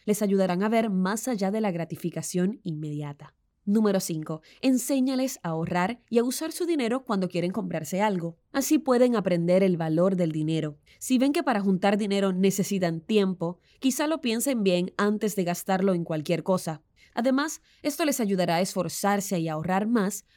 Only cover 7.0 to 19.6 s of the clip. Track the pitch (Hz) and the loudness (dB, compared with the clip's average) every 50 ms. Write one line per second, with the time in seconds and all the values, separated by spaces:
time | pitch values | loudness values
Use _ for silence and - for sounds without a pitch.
7 | 262 - 220 196 185 175 - 175 165 180 190 233 190 180 170 160 156 - - 185 | -2 -2 -2 -2 -2 -2 -2 -2 -2 -2 -2 -4 -6 -6 -6 -6 -6 -4 -2 0
8 | 208 214 202 180 165 170 170 _ _ _ - 269 262 - 311 294 - - 247 240 | 0 0 0 -2 -4 -6 -8 _ _ _ -4 -2 0 2 2 0 2 2 4 4
9 | 254 254 240 214 190 190 180 175 170 170 180 190 196 196 180 160 170 160 156 160 | 4 4 4 2 2 2 0 2 2 4 4 6 6 4 2 2 0 0 2 2
10 | 175 196 190 180 180 160 156 160 156 156 160 160 156 151 147 - _ _ - - | 2 2 2 2 0 0 0 -2 -2 0 0 -2 -2 -4 -8 -12 _ _ -20 -10
11 | - - 254 247 254 285 294 349 294 294 233 202 196 196 190 175 - 196 214 202 | -4 0 2 2 4 2 2 0 0 0 0 0 2 2 2 2 2 2 2 2
12 | 220 196 196 196 196 196 185 180 190 196 190 196 190 - 202 190 185 170 165 165 | 0 0 0 2 2 2 2 4 2 2 2 2 -2 -2 0 0 0 0 -2 -2
13 | - - 220 208 196 190 185 180 170 170 180 - _ _ _ - - 262 254 - | -2 2 2 2 4 2 0 -2 -4 -6 -6 -8 _ _ _ -4 -2 -2 0 0
14 | 302 302 320 320 320 247 220 233 233 285 269 233 202 190 180 175 180 185 - - | -2 -2 -2 -2 -2 -2 -2 0 0 0 0 0 2 2 2 2 0 -2 -2 -2
15 | 202 208 214 208 220 214 - - 185 170 175 - - - 190 190 185 196 185 170 | 0 0 0 0 -2 -2 -2 -2 -2 -2 -2 -4 -2 -2 0 0 2 2 2 0
16 | 170 - 165 156 151 - 175 160 156 - 185 175 - - 156 151 _ _ _ _ | -2 -4 -4 -6 -2 -2 -2 -2 0 0 -2 -2 -2 -4 -8 -10 _ _ _ _
17 | _ _ - - 226 262 262 262 294 320 302 - _ _ _ _ - 294 285 - | _ _ -4 -2 0 2 2 2 0 -2 -4 -10 _ _ _ _ -6 -4 -2 0
18 | 339 302 262 - 240 196 202 185 180 180 170 165 190 190 - 190 175 165 - - | 0 0 0 0 0 0 0 0 2 2 2 0 0 -2 -2 -4 -4 -4 -4 -2
19 | - 196 202 202 196 - - 175 160 160 156 156 | -2 0 0 0 -2 -2 -2 -2 -2 -2 -4 -4